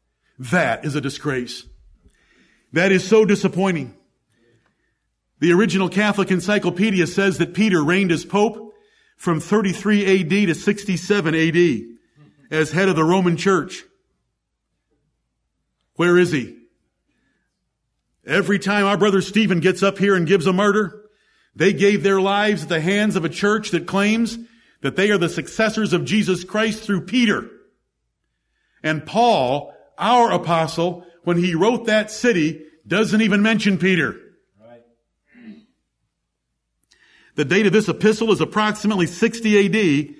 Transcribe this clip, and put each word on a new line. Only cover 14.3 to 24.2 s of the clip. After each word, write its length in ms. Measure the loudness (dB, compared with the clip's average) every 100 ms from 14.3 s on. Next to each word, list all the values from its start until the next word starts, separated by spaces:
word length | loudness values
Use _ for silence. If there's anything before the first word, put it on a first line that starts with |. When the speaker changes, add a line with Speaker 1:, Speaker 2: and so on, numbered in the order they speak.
| _ _ _ _ _ _ _ _ _ _ _ _ _ _ _ _
Speaker 1:
Where 240 | -2 2 4
is 140 | 2
he? 260 | 0 -6 -14 _ _ _ _ _ _ _ _ _ _ _ _ _ _ _ _ -4
Every 320 | -2 0 -2
time 260 | 0 0
our 140 | 2 2
brother 240 | 2 2
Stephen 380 | 0 0 0 2
gets 220 | 0 0
up 140 | 0 0
here 180 | 0
and 120 | 2 2
gives 200 | 2 2
a 60 |
martyr, 520 | 2 2 0 -2 -8 -20 _ _ _ _ -2
they 160 | 0
gave 300 | 2 2 2
their 180 | 2 0
lives 420 | 0 0 0 -2
at 60 | -2
the 120 | -2
hands 360 | 0 0 0 0
of 80 |
a 60 | -4
church 400 | -2 0 0 -2
that 180 | -6 -2
claims 500 | -2 0 0